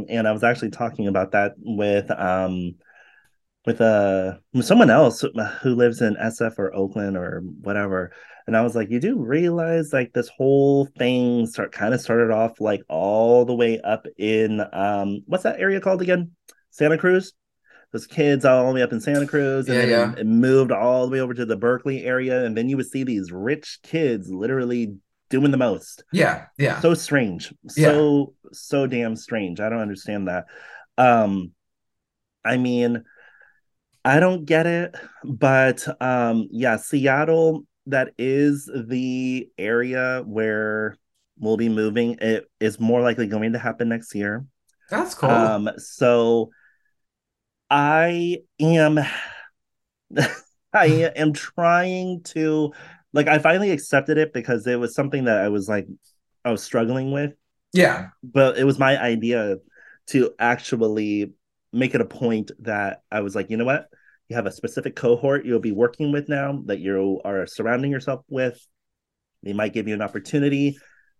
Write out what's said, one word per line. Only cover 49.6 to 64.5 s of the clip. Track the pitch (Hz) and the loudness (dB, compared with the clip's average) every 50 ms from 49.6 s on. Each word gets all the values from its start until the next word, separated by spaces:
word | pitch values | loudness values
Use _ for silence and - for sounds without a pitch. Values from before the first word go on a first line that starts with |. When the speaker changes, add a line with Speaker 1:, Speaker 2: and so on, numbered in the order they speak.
| _ _ _ _ _ _ _ _ _ - - - 143 - - - - _ _ _ _ _ - | _ _ _ _ _ _ _ _ _ -8 -2 -2 -2 -2 -2 -8 -20 _ _ _ _ _ 2
Speaker 1:
I | 214 180 151 160 160 165 156 - | 4 4 4 4 4 2 0 0
am | - 156 156 147 | 0 0 0 0
trying | - - - - - 170 170 170 175 180 185 185 185 185 185 180 170 170 | -2 -6 -12 -6 0 2 2 4 2 2 0 -4 -4 -6 -6 -8 -8 -10
to, | - - 160 156 156 156 156 151 147 - - - - - _ _ _ - | -10 -6 -4 -2 0 0 0 -2 -2 -4 -10 -20 -20 -20 _ _ _ 0
like, | 147 147 147 | 0 4 4
I | 151 151 | 4 4
finally | 147 160 170 190 208 202 | 6 4 4 4 2 0
accepted | 175 143 - - - 139 139 - 151 151 | -2 -2 -2 0 0 2 2 2 2 2
it | 156 151 - | 2 0 -2
because | 127 113 - 120 110 104 123 | -6 -4 -2 -2 -2 0 -2
it | 123 120 | -2 0
was | 120 117 - | -2 -2 -2
something | - 139 139 143 139 127 | -2 -4 -2 -2 -2 0
that | 120 110 101 | 2 2 2
I | 98 104 | 2 0
was, | 101 104 95 104 | 0 -2 -2 -2
like, | 107 101 92 - - - _ _ _ _ _ _ _ _ - | -4 -4 -4 -6 -14 -20 _ _ _ _ _ _ _ _ -4
I | 120 | -4
was | 113 101 - | -4 -4 -4
struggling | - - 120 113 113 127 131 131 135 | -4 -2 -2 0 0 -2 -4 -4 -4
with. | 139 143 147 143 - _ _ _ _ _ _ _ - | -4 -4 -4 -6 -8 _ _ _ _ _ _ _ 2
Speaker 2:
Yeah. | 180 175 - - - - - - _ - | 4 4 4 2 0 -8 -14 -18 _ -12
Speaker 1:
But | 123 117 139 135 131 - - | -2 2 4 4 4 4 2
it | 131 | 2
was | 139 131 110 | 2 2 2
my | 135 131 139 - | 2 2 2 2
idea | 110 120 117 113 113 117 120 117 107 104 98 - _ _ _ _ - - - _ _ - | 0 -2 -2 -2 -2 -2 -2 -2 -2 -2 -4 -6 _ _ _ _ -20 -20 -20 _ _ -2
to | - 135 120 113 - - | 0 2 2 0 0 -2
actually | 117 120 123 120 - - 127 113 113 110 107 110 107 104 104 104 104 - - _ _ _ _ _ _ _ - | 0 0 0 0 -4 -6 -2 0 0 0 0 -2 -2 -2 -2 -2 -2 -4 -8 _ _ _ _ _ _ _ -4
make | 120 131 127 - | -2 -2 0 0
it | 123 | -2
a | 113 | -2
point | - - - - 117 113 107 101 - - - | -4 -6 -6 -4 -2 -2 -2 -4 -6 -12 -14
that | - 117 107 104 101 98 - - _ - | -8 -6 -4 -4 -4 -6 -6 -10 _ -8
I | 104 107 | -6 -6
was | 101 101 98 | -4 -4 -6
like, | 107 98 98 | -6 -6 -4
"You | 110 113 | -4 -4
know | 117 | -2
what? | 127 139 156 - _ _ _ _ _ _ _ _ - | -2 -2 -2 -4 _ _ _ _ _ _ _ _ -10
You | 113 117 | -6 -6
have | 101 | -6
a | 98 | -6